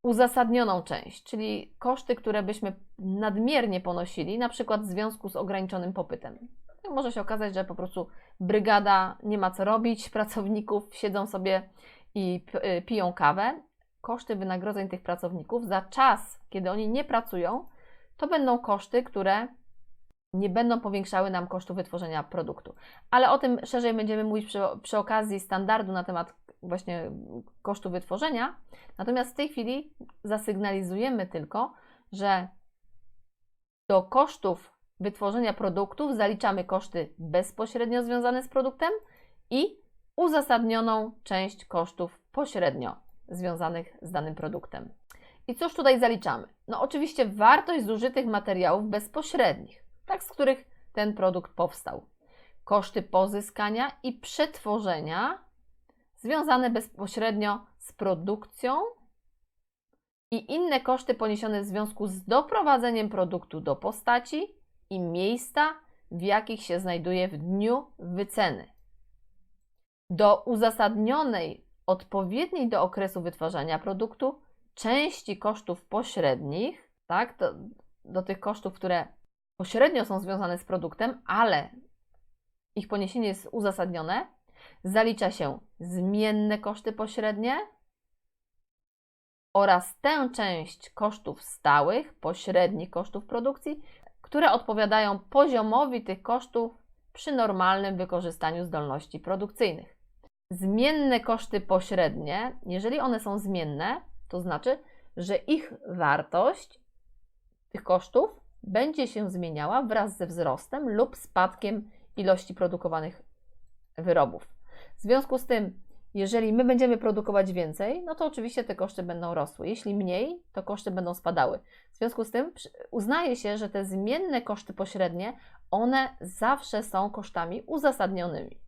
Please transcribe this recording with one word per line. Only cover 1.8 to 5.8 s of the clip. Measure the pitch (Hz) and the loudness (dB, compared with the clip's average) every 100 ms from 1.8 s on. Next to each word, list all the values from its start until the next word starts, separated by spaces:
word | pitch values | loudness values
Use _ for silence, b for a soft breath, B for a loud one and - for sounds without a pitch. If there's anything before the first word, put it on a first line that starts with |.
| 247 262 - | -2 -2 -2
które | 233 220 214 | -2 0 0
byśmy | 190 208 196 190 - - | -2 -4 -6 -6 -16 -8
nadmiernie | 190 196 214 202 240 294 226 185 | -4 -2 0 0 2 2 2 -2
ponosili, | 180 175 175 - 160 220 | -2 -4 -4 -6 -4 -2
na | 240 | -2
przykład | - 233 214 | -4 -2 -2
w | 214 | -2
związku | 180 214 220 202 | -4 -4 -6 -8
z | - | -6
ograniczonym | 190 196 190 185 | -4 -4 -4 -4